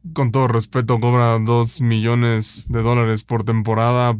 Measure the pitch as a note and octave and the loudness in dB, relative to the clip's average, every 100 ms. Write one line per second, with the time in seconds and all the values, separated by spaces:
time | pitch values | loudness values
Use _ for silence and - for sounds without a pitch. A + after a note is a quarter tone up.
0 | E3+ D#3+ B2+ C3+ B2+ A2+ G#2+ C3 A#2+ A#2+ | -10 -2 0 0 0 0 -2 -4 0 0
1 | A#2+ B2 A#2 A2+ A2 A#2+ A#2 - A#2+ A2+ | 2 2 2 2 2 0 0 0 0 0
2 | A2 A#2+ A#2+ A2+ G#2+ - - A#2 A2+ A#2+ | 0 2 2 0 -4 -8 -6 -2 0 0
3 | A2+ A2 - A#2 A#2 A2+ G#2+ A2 A#2+ B2 | 0 -2 -2 -4 0 -2 0 0 2 2
4 | B2 | 0